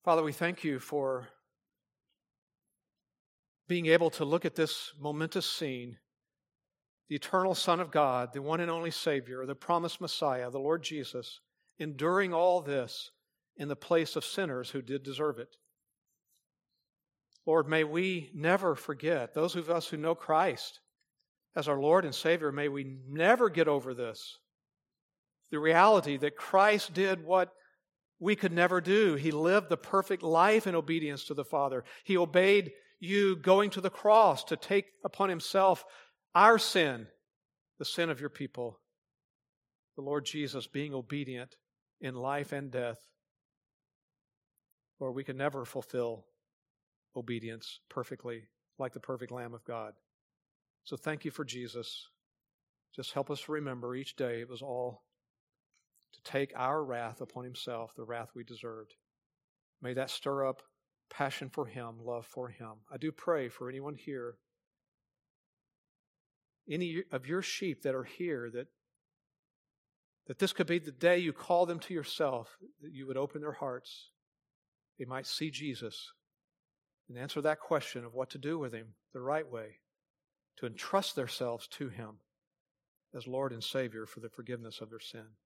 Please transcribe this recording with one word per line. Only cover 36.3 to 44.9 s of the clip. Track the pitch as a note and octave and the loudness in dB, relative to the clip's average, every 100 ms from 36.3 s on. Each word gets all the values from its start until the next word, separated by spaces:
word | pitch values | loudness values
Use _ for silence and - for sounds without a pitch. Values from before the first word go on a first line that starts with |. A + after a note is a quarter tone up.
our | F3 G#3 A3+ | 8 10 8
sin, | - F#3+ D3+ A#2+ A2 _ _ _ _ _ _ _ | 4 2 2 0 -10 _ _ _ _ _ _ _
the | D#3+ | -8
sin | - E3 | -2 -2
of | C3 | -2
your | D3 | -8
people. | - C3+ - A#2+ - _ _ _ _ _ _ _ _ _ _ _ - | -8 -10 -8 -10 -10 _ _ _ _ _ _ _ _ _ _ _ -12
The | |
Lord | C#3 D3 | -4 -4
Jesus | C3+ D#3 C#3+ C3+ - | -4 -6 -6 -6 -8
being | C#3 D3 | -8 -6
obedient | C3+ A#2 D3 C3+ B2 B2+ - _ _ _ _ | -8 -6 -8 -6 -10 -12 -20 _ _ _ _
in | C3 B2+ | -10 -6
life | C3 C#3+ C#3+ | -4 -4 -4
and | C#3+ C#3 | -8 -6
death. | B2+ A#2+ A#2+ _ _ _ _ _ _ _ _ _ _ _ _ _ _ _ _ _ _ _ | -6 -6 -8 _ _ _ _ _ _ _ _ _ _ _ _ _ _ _ _ _ _ _